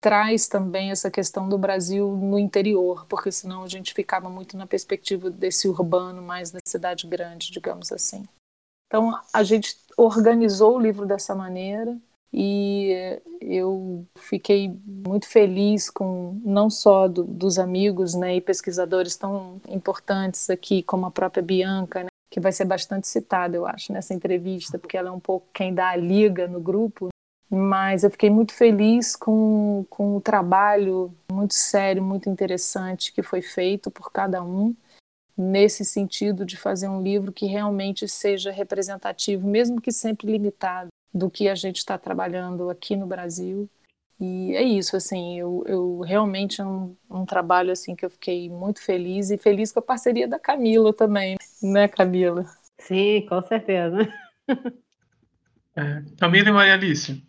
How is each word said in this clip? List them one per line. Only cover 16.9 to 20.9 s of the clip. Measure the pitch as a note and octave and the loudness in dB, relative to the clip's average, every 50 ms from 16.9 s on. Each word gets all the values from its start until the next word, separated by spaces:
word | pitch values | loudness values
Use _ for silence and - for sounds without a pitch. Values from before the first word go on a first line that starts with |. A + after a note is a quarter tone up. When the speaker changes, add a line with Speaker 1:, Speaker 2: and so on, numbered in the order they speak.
| G3 F#3+ F#3+ F#3 | 8 8 6 4
Speaker 1:
do, | F3 F3 F3 | 2 0 -4
dos | F3+ - F3+ E3+ G3 F3+ F#3+ | -4 -4 -2 -2 0 0 0
amigos, | F#3 F3+ F3+ F#3 G3 G#3 G3 F3+ F#3+ F3 E3 | 0 0 0 2 2 2 2 0 -2 -2 -2
né, | F3+ F3+ F3+ F3+ | -2 -2 0 -2
e | F3+ | -2
pesquisadores | F3+ - F#3+ - - - F3 F3 F3+ E3+ F3+ F#3 F#3 F3 - | 0 0 -2 -2 -2 -6 -2 -2 -2 0 0 0 0 0 -4
tão | - - G3 G3 G3+ F#3+ F3+ F3+ F#3+ _ - | -6 -6 -6 -6 -6 -8 -10 -16 -18 _ -8
importantes | F#3+ G3 - - F#3+ - _ - G3 G3 F#3+ F#3+ F#3 - - - | -8 -6 -4 -4 -6 -6 _ -4 -2 -2 -2 -2 -4 -4 -2 -2
aqui, | F#3 F3+ - - G3+ F#3 F3 | -4 -4 0 0 0 0 0
como | - | 0